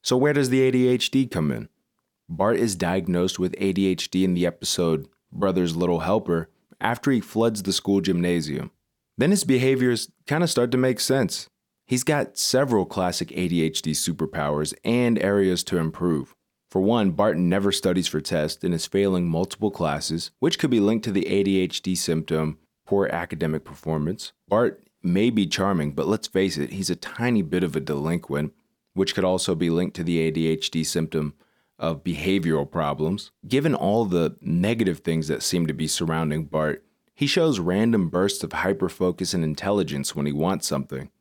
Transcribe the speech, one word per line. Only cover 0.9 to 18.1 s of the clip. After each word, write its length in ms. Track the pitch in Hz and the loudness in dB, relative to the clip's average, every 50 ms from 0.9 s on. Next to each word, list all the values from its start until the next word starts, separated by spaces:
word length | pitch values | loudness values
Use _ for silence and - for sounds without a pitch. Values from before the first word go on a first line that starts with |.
| 123 120 - - | 4 2 0 0
D 160 | - 135 135 | 2 0 0
come 240 | 117 - 92 80 73 | 0 0 -2 0 0
in? 180 | 65 58 55 - _ _ _ _ _ _ _ _ _ _ _ _ | -2 -2 -6 -12 _ _ _ _ _ _ _ _ _ _ _ _
Bart 260 | 82 78 95 104 117 | -4 0 2 2 2
is 200 | - 110 113 98 | 2 2 0 0
diagnosed 600 | 87 92 85 90 95 90 87 90 87 87 92 - - | -2 -2 0 0 0 0 0 0 2 2 0 0 0
with 160 | 90 92 - - | -2 -2 -2 0
A 140 | 98 98 92 | 0 0 2
D 140 | 95 98 | 2 2
H 240 | 95 92 82 - - | 2 2 0 -4 -4
D 140 | - 92 95 | 0 2 2
in 80 | 92 90 | 2 2
the 140 | 87 87 | 2 2
episode 600 | 85 82 - - - - - 87 85 80 76 71 - _ _ _ _ | 0 0 -2 -6 -4 -2 0 2 2 2 0 -2 -6 _ _ _ _
Brother's 460 | - - 95 95 92 92 90 85 82 | -6 -2 0 0 2 2 2 2 0
Little 240 | 82 87 87 87 82 | 0 0 0 0 0
Helper 480 | 82 87 98 110 101 - 87 82 82 - _ _ _ _ - _ | 0 0 0 0 0 0 -2 -2 -2 -6 _ _ _ _ -18 _
after 320 | - 107 120 - - 143 135 | -4 -4 -2 -2 0 0 0
he 80 | 117 | 0
floods 420 | 101 - - 110 113 117 110 104 95 | 0 -2 -2 0 0 0 0 -2 -4
the 100 | 95 92 | -2 -2
school 280 | - - - 101 98 | -2 0 2 0 2
gymnasium. 680 | 90 95 92 87 87 90 87 85 78 73 71 69 67 69 _ _ _ _ _ _ _ _ _ | 2 2 0 2 2 2 0 0 0 -2 -6 -8 -8 -10 _ _ _ _ _ _ _ _ _
Then 140 | - 120 156 | 0 2 2
his 140 | 202 190 - | 2 2 2
behaviors 680 | - 135 123 127 131 135 127 123 123 120 110 - - _ _ _ | 2 2 2 4 4 2 4 4 2 2 0 -2 -8 _ _ _
kinda 220 | - 143 156 170 165 | -4 0 0 0 2
start 240 | - - 120 123 120 | 2 2 0 2 2
to 60 | 127 | 2
make 200 | 127 131 127 104 | 2 2 0 0
sense. 500 | - - 139 139 127 90 - - - - _ _ _ _ _ _ _ | 0 0 2 2 2 0 -2 -6 -12 -14 _ _ _ _ _ _ _
He's 180 | _ 127 127 123 | _ -2 -2 0
got 340 | - 151 147 131 - - - | 0 0 0 0 -2 -4 -4
several 480 | - - - 127 143 135 120 104 90 | -4 2 2 2 2 4 4 2 2
classic 440 | - - - 92 90 87 - 87 78 - | 0 -2 -2 -2 -2 -2 -2 -6 -6 -4
A 160 | - 92 87 | -4 -2 0
D 140 | 85 85 80 | 2 2 2
H 200 | 80 80 - - | 2 0 -2 -4
D 100 | 80 76 | -2 -2
superpowers 840 | 73 - - 85 - 80 78 - 82 73 73 73 76 78 73 - - _ | -2 -2 -4 -2 -2 -4 -4 -2 -4 -2 -2 0 -2 -2 -4 -6 -8 _
and 340 | - 117 120 123 120 117 - | 0 0 2 2 2 2 2
areas 440 | - 98 101 101 98 95 90 85 - | 2 2 4 4 4 4 2 0 -2
to 140 | - - 87 | -2 0 0
improve. 560 | 80 80 80 - 87 87 82 73 65 - - _ _ _ _ _ _ _ | 0 0 -2 -2 0 0 0 0 -2 -6 -12 _ _ _ _ _ _ _
For 100 | - 95 | -2 0
one, 320 | 95 101 117 120 104 98 85 | 2 2 2 2 2 0 2
Bart 240 | 78 101 107 80 | 2 2 2 2
never 340 | 80 90 87 87 98 98 101 | 2 2 2 2 2 2 0
studies 380 | 95 - - 95 90 90 90 | 0 0 0 0 0 0 0
for 120 | - | -2